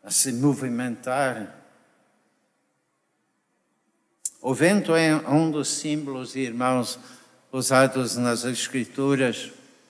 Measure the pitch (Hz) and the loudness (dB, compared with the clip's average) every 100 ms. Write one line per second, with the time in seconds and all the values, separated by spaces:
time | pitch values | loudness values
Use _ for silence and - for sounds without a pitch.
0 | 101 - 135 120 143 135 131 120 123 110 | -2 0 0 2 2 2 -2 -4 -6 -6
1 | - 131 135 113 98 - - _ _ _ | -4 -2 -2 -4 -12 -16 -20 _ _ _
2 | _ _ _ _ _ _ _ _ _ _ | _ _ _ _ _ _ _ _ _ _
3 | _ _ _ _ _ _ _ _ _ _ | _ _ _ _ _ _ _ _ _ _
4 | _ _ - - 123 131 - 208 151 160 | _ _ -12 -8 -4 2 4 4 2 2
5 | 160 156 - 147 160 151 135 - 156 151 | 4 2 2 2 2 0 -4 -4 -2 -4
6 | 143 131 123 131 127 117 127 127 113 - | -4 -8 -8 -6 -4 0 2 2 0 -6
7 | - - - _ _ 131 120 131 135 131 | -14 -20 -20 _ _ -4 2 6 4 2
8 | 120 120 123 113 120 117 - 135 113 - | -2 0 0 0 -2 -4 -4 -4 -6 -2
9 | 135 135 131 110 - - - _ | 0 2 2 -2 -10 -16 -20 _